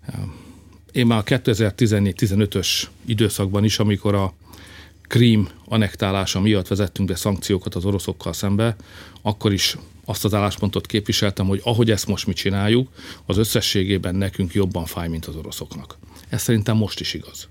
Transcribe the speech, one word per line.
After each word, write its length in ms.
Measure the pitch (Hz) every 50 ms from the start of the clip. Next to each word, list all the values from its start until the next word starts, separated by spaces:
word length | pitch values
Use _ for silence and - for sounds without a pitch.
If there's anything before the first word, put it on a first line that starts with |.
| -
Eh, 140 | - - - 98 92 - - - - - - - - - - - -
én 140 | - - 120
már 120 | 117 117
a 60 | 110 101
kétezer-tizennégy-tizenötös 1700 | - - - - 135 110 104 113 101 - - 127 104 107 101 101 98 90 - 127 98 98 101 107 101 - 101 87 - - - - - - - -
időszakban 580 | - 117 104 113 98 - - 101 95 98 101 104
is, 160 | 107 - -
amikor 360 | 107 107 104 95 - 104 101
a 180 | 101 98 92 - _ - - - - - - - - - - - -
Krím 480 | - - - 117 123 120 110 107 98 - - - -
annektálása 760 | - 113 110 107 98 - - 110 95 95 98 95 - - 95
miatt 260 | 98 110 107 98 90
vezettünk 400 | - 98 95 104 90 _ - 101
be 80 | 90 95
szankciókat 600 | - - 110 101 90 - - 101 90 - 107 -
az 100 | - 85
oroszokkal 480 | 101 101 95 - - 92 - - 87 85
szembe, 420 | - - 98 101 101 113 117 110 - - - - - - - - -
akkor 320 | - 107 104 - - 110 98
is 240 | 92 - - - - - - - - -
azt 200 | - 107 - -
az 80 | 104 107
álláspontot 520 | 104 101 101 - - 107 101 - 101 -
képviseltem, 640 | - - 107 101 - 107 - 110 101 95 - 98
hogy 140 | 95 98 95 -
ahogy 280 | 117 117 117 120 113
ezt 160 | 107 95 -
most 200 | - 98 - -
mi 60 | - 87
csináljuk, 560 | - - 101 95 98 101 107 110 123 131 - - - - - - - -
az 120 | - 98
összességében 800 | 101 113 - - 117 - - - 101 92 95 98 92 82 90 90
nekünk 380 | 98 98 95 - - 98 85 -
jobban 320 | 101 98 90 - 90 80
fáj, 220 | - - 85 85
mint 180 | 85 82 80 -
az 100 | - 76
oroszoknak. 640 | 78 76 - - - 80 - - - 67 - - - - - - - - -
Ez 120 | - -
szerintem 360 | - - 117 110 101 - 110
most 220 | 110 107 95 - -
is 140 | - - -
igaz. 340 | - - - - - - -